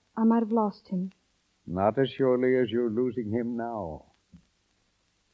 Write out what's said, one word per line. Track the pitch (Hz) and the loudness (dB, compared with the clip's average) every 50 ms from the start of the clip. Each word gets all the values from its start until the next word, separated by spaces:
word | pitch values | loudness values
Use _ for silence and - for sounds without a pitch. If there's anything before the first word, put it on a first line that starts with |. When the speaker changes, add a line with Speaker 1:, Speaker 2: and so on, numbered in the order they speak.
| _ _ - - | _ _ -4 2
Speaker 1:
I | 226 | 4
might | 226 226 233 | 4 4 4
have | 233 208 | 2 2
lost | 226 233 214 208 - - _ - | 0 0 0 0 -2 -6 _ -6
him. | 190 180 185 190 - _ _ _ _ _ _ _ _ _ - - | -6 -4 -4 -6 -10 _ _ _ _ _ _ _ _ _ -12 -6
Speaker 2:
Not | 82 92 98 107 110 135 | -2 2 2 2 2 2
as | 135 123 | 0 -2
surely | - - 135 131 127 123 127 127 127 | 0 0 2 2 2 4 2 2 2
as | 127 127 110 | 2 2 0
you're | 104 120 123 117 | 0 -2 -2 0
losing | 107 113 127 127 120 127 113 101 | 0 0 -2 -2 -2 -4 -6 -4
him | 104 120 117 117 120 113 | -4 -4 -4 -4 -4 -6
now. | 113 117 117 107 95 82 78 90 - _ _ _ _ _ - - _ _ _ _ _ _ _ _ _ _ _ _ _ _ _ _ _ _ | -6 -6 -6 -8 -8 -8 -10 -12 -16 _ _ _ _ _ -20 -20 _ _ _ _ _ _ _ _ _ _ _ _ _ _ _ _ _ _